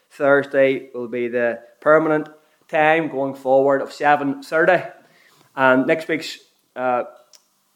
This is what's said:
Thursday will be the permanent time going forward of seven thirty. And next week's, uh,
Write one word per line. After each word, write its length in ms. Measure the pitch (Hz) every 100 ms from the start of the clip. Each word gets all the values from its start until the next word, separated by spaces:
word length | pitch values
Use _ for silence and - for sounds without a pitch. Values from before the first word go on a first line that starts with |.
| _
Thursday 800 | - 139 139 135 139 135 131 -
will 140 | 123 120
be 200 | 123 120
the 340 | 120 120 113 - _
permanent 500 | 151 156 160 156 156 - _ _ _
time 420 | 160 151 160 151
going 260 | 131 139 135
forward 460 | 131 135 139 135
of 120 | 110
seven 480 | - 147 147 139 135
thirty. 400 | - 160 175 180 - - _ _ _ _ _ 139
And 300 | 131 131 135
next 220 | 160 -
week's, 320 | 156 - - _ _ _ -
uh, 280 | 127 123 110 - _ _ _ _ _